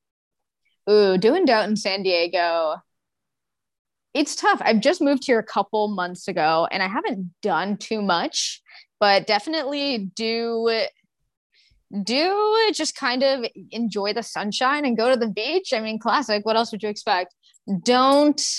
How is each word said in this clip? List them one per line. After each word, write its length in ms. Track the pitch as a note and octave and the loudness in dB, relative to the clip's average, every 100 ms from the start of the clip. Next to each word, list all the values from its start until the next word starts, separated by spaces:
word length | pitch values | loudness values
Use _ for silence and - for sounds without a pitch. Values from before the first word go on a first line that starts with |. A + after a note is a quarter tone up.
| _ _ _ _ _ _ _ _ - | _ _ _ _ _ _ _ _ 2
Ooh, 280 | G#3 G3 F#3 | 4 4 4
do 180 | A3 F4 | 4 4
and 100 | D4+ | 4
don't 260 | A3 G3+ | 4 2
in 40 | G#3+ | -2
San 280 | G3+ G3 | -2 -2
Diego. 720 | F#3 E3+ E3+ F3+ E3+ E3 D#3 F3 _ _ _ _ _ _ _ _ _ _ _ _ _ | 0 0 0 0 0 0 -2 -4 _ _ _ _ _ _ _ _ _ _ _ _ _
It's 240 | C#4 D4 - | -4 -2 0
tough. 240 | G4+ F#4 | 0 2
I've 160 | - A3 | 2 2
just 220 | C#4 E4+ | 2 2
moved 240 | C#4+ C#4 - | 2 0 0
here 140 | A3+ | 0
a 40 | |
couple 460 | A3 A3 G3 G#3+ G#3+ | 0 -4 -2 -2 -2
months 400 | G3 F3+ F3+ - | -2 -6 -8 -6
ago, 360 | F3+ D#3 D#3+ E3+ | 0 2 2 0
and 100 | F#3+ | -2
I 60 | F#3+ | -2
haven't 460 | B3 G4 G3 F3+ - | -4 -4 -6 -8 -6
done 340 | G#3 D#3+ G3 G#3 | -4 -2 -2 -6
too 260 | - A3 | -6 -4
much, 600 | G3 E3+ C4+ - - - _ - _ - | 0 0 -2 -4 -6 -8 _ -20 _ 0
but 260 | G#3 G3 - | 4 4 2
definitely 840 | G#3 D#4+ D#4+ C4+ C#4+ C#4+ A#3 F#3+ - | -2 -2 -4 -4 -4 -4 -4 -6 -6
do, 560 | A3+ A3+ A#3 A3+ A3+ A3+ F3 - _ _ _ _ _ _ _ _ _ G3+ | -4 -2 -4 -2 0 0 -4 -8 _ _ _ _ _ _ _ _ _ -8
do 640 | F#3+ C4 F4+ G4+ G#4+ A4 A4 | -2 0 0 0 0 2 0
just 220 | D#4 D#4 - | 0 -4 -4
kind 280 | C4 B3+ | -4 0
of 220 | C4+ C4+ A#3 G3 E3 | 0 0 -4 -10 -12
enjoy 420 | A3 A3+ G3 G3+ | -6 -4 -2 -2
the 100 | A3 | -4
sunshine 600 | - - G#3 G3 C4 D4 C#4 | -6 -6 -4 0 0 0 0
and 120 | A3 | 2
go 120 | A#3+ | 2
to 80 | B3+ | 2
the 100 | A#3 | 0
beach. 440 | G3+ A#3+ F#4+ - | -4 -2 -2 -2
I 60 | A3 | -4
mean, 200 | A3 A3 | -4 -4
classic. 460 | A#3 C4+ B3 G#3 G#3+ | 0 0 0 -2 0
What 100 | A3+ | 0
else 160 | A#3 | 0
would 120 | G#3 | -4
you 60 | G#3+ | -6
expect? 440 | G#3 A3+ F#3 F3+ _ _ _ - F#3+ | -4 0 0 -2 _ _ _ -6 -2
Don't, 580 | A#3+ B3 C4 C#4+ D4 C#4+ - | 4 4 6 6 4 2 -2